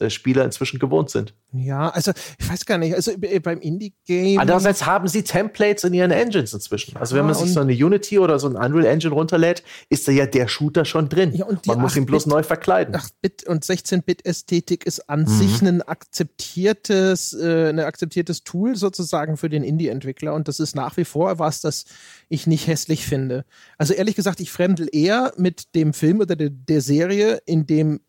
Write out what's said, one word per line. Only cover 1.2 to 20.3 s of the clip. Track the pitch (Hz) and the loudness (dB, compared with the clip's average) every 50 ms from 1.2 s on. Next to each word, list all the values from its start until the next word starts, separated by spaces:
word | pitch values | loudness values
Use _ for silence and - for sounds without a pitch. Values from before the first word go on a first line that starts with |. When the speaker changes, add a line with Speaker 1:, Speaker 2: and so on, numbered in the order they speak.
| 107 - - _ _ _ 131 | -6 -6 -12 _ _ _ -8
Speaker 2:
Ja, | 127 127 135 139 139 156 165 | -6 -6 -4 -4 -2 -2 -2
also, | - 170 - 208 180 - - - - | -2 -2 -2 -2 -4 -4 -8 -18 -12
ich | - - 156 | -8 -6 -6
weiß | 175 180 - | -6 -4 -4
gar | - 208 170 | -2 -2 0
nicht, | 165 160 180 | 0 0 0
also, | 185 - 233 | -2 -2 -2
äh, | 185 185 202 180 196 180 | -4 -4 -4 -2 -2 -2
beim | - 175 170 - | -2 -2 -6 -4
Indie-Game | - 151 165 196 214 196 - _ _ - 180 180 185 196 196 196 | -4 -6 -6 -6 -8 -10 -14 _ _ -2 0 0 2 2 4 4
Speaker 1:
Andererseits | - 190 180 190 190 202 196 - - | 4 4 4 4 4 2 2 2 0
haben | 156 185 190 185 | 0 0 2 0
sie | 180 156 220 | 0 -2 -2
Templates | - - - 175 208 208 - - 214 208 202 208 - | -2 0 0 -2 -2 -2 0 0 2 2 2 0 0
in | 180 180 | 0 2
ihren | 180 180 180 | 2 2 4
Engines | 170 - 240 240 208 175 120 107 | 4 2 2 0 0 -2 -2 -2
inzwischen. | - 101 - - 107 104 - - - | -6 -10 -8 -6 -6 -6 -6 -8 -8
Also, | - 123 117 127 | -8 -4 0 0
wenn | 139 | 2
Speaker 2:
Ja, | 147 | 2
Speaker 1:
man | 156 151 | 2 2
sich | - 170 | 2 2
Speaker 2:
und | 180 | 2
Speaker 1:
so | 180 151 | 2 2
eine | 139 131 | 2 2
Unity | 123 117 143 175 208 202 202 - 202 196 | 2 4 4 4 4 2 2 2 2 4
oder | 185 165 151 139 | 4 4 4 2
so | 139 139 | 0 -2
ein | 120 | -2
Unreal | 98 120 127 147 170 160 | -2 0 2 2 4 4
Engine | 113 143 165 156 160 147 | 4 4 2 2 0 0
runterlädt, | 156 165 160 180 165 165 170 175 170 - - - - - - | 0 0 2 2 4 4 4 2 -2 -6 -18 -20 -10 -4 -2
ist | - - - 143 | -2 0 2 2
da | |
ja | 135 139 139 | 4 4 4
der | - - 127 123 107 | 4 2 0 0 0
Shooter | - - 147 147 - 170 151 | -2 -2 -2 0 2 0 0
schon | - - 160 156 135 | 0 0 0 0 0
drin. | 160 180 190 160 | 2 2 2 2
Speaker 2:
Ja, | 123 170 190 | 2 -2 -2
und | 226 202 - - | -2 -4 -4 -2
die | - | -2
Speaker 1:
Man | 117 120 | 0 2
muss | 131 127 131 | 2 2 2
ihn | 143 131 | 0 0
bloß | 117 147 151 | 2 2 2
Speaker 2:
acht | - | 2
Bit | 151 143 | 2 2
Speaker 1:
neu | 156 | 2
verkleiden. | 151 - 165 - - 190 185 185 170 165 - | 2 0 -2 -2 0 2 2 2 2 0 -4
Speaker 2:
Acht | 170 - - - _ | -8 -8 -10 -10 _
Bit | - 190 - - - | -6 -6 -6 -6 -6
und | - 170 156 - | -4 -4 -4 -2
sechzehn | - 190 175 - - 185 180 | -4 -4 -4 -4 -2 -2 -2
Bit | - - 175 - - | 0 -2 -4 -4 -2
Ästhetik | 180 170 - - - 180 170 - - 175 - - | -6 -6 -6 -4 -2 -2 -2 0 -2 -4 -4 -4
ist | - - - - - | -6 -6 -8 -8 -4
an | 147 151 | -2 0
Speaker 1:
Mhm. | 160 113 | 2 4
Speaker 2:
sich | 107 107 196 101 107 117 | 4 4 4 4 4 4
ein | 196 180 180 170 | 4 4 2 2
akzeptiertes, | - - 160 - - _ - - 170 - _ - - - - 175 185 208 220 - - - 202 190 190 190 185 175 - - - | 0 -4 -8 -10 -12 _ -6 -6 -6 -6 _ -14 -14 -10 -4 0 0 0 0 0 -2 0 2 2 4 2 2 0 -2 -6 -6
äh, | 117 165 170 165 165 165 156 | -4 -2 0 2 2 2 2
ein | 151 165 | 0 0
akzeptiertes | 151 139 - - 170 160 - 180 170 180 160 - | -2 -4 -4 -6 -6 -4 -4 -4 -4 -4 -4 -8
Tool | - - - 175 208 247 254 | -8 -6 -4 -2 -2 -2 -2
sozusagen | 185 202 190 190 - 175 156 - 151 151 160 156 | 0 -2 -4 -2 -4 -6 -4 -4 -4 -2 -2 -4
für | - - 160 | -4 -4 -2
den | 156 151 | -2 -2
Indie-Entwickler. | 131 135 151 160 165 120 113 139 131 135 131 - 156 151 | -2 0 -2 -2 -2 -2 -4 -4 -6 -8 -10 -8 -6 -6